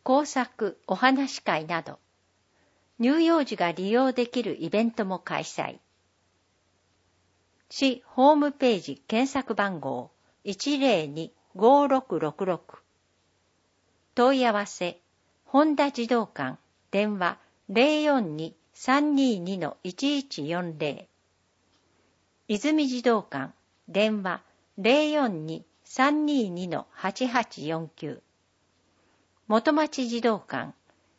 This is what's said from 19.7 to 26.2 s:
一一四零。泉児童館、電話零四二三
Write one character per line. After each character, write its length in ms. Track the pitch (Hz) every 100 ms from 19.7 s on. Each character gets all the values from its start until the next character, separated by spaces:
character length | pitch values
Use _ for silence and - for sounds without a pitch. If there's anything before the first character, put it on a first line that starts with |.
| -
一 360 | 185 180 277 285
一 280 | 269 - 147
四 300 | 175 175 156
零。 320 | 151 127 - _ _ _ _ _ _ _ _ _ _ _ _ _ -
泉 380 | 208 294 311 277
児 160 | 247
童 200 | 240 220
館、 320 | - 139 135 - _ _ -
電 340 | 180 214 214
話 200 | 185 175 _ _ _ -
零 340 | 208 285 302
四 360 | 302 247 165 156
二 180 | 160 - _
三 420 | - - 269 302